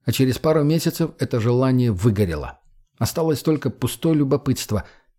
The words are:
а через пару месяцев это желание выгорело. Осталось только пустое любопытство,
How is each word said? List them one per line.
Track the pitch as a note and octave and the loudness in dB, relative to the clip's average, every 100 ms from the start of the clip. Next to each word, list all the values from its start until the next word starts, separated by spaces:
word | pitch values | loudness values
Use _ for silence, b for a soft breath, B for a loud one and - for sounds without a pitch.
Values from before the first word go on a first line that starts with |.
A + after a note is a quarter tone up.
а | - | -4
через | - C3 B2 | 0 0 0
пару | D#3 D#3 | 0 2
месяцев | D3 D#3+ E3+ - D#3+ - | 2 2 0 -2 -4 -4
это | A#2 B2 | -4 -2
желание | A2 A#2+ C3 B2+ A#2+ | 0 2 2 2 2
выгорело. | F#2+ A2+ G3 G2 D#2 C2 - _ _ _ - | 2 0 2 0 -2 -8 -14 _ _ _ -6
Осталось | A2+ - D#3+ D3 | -4 0 0 0
только | - D3+ C3 | 0 0 -2
пустое | - B2+ - E3 D#3 | -4 -6 -2 0 2
любопытство, | C3+ C#3+ - B2 - G#2 - b b | 2 0 0 -2 -2 -4 -4 b b